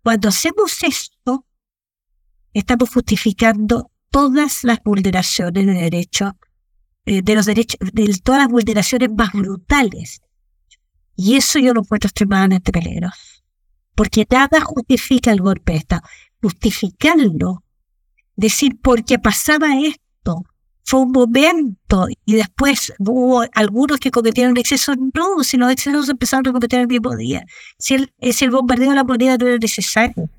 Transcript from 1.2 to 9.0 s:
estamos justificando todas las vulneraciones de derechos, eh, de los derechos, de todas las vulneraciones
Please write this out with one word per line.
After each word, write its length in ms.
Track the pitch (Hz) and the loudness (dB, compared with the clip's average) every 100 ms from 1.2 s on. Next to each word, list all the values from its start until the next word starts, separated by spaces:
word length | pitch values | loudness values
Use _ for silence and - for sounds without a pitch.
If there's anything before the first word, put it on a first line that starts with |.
| - 262 _ _ _ _ _ _ _ _ _ _ _ | -6 -6 _ _ _ _ _ _ _ _ _ _ _
estamos 340 | 208 - 240 247 | -6 -2 -2 0
justificando 1000 | 247 - 214 220 196 226 214 214 233 240 _ _ | -2 -2 -2 -2 2 0 2 0 -2 -4 _ _
todas 560 | 269 277 269 294 - | 0 2 2 0 -2
las 180 | 247 226 | -2 0
vulneraciones 840 | 208 202 190 180 175 - 175 180 196 | 0 0 0 -2 -2 -4 -2 0 0
de 80 | |
derechos, 580 | 185 170 170 - - 202 - _ _ _ _ _ _ | 0 -2 -4 -4 -4 -6 -8 _ _ _ _ _ _
eh, 160 | - 196 | -4 -2
de 140 | 185 | 2
los 100 | 214 | 2
derechos, 340 | 208 208 233 - 190 | 2 0 -2 -4 -6
de 260 | 214 208 190 | -2 0 0
todas 160 | - 254 | 0 2
las 80 | 277 | 2
vulneraciones 600 | 240 214 208 180 254 | 2 0 -2 -2 0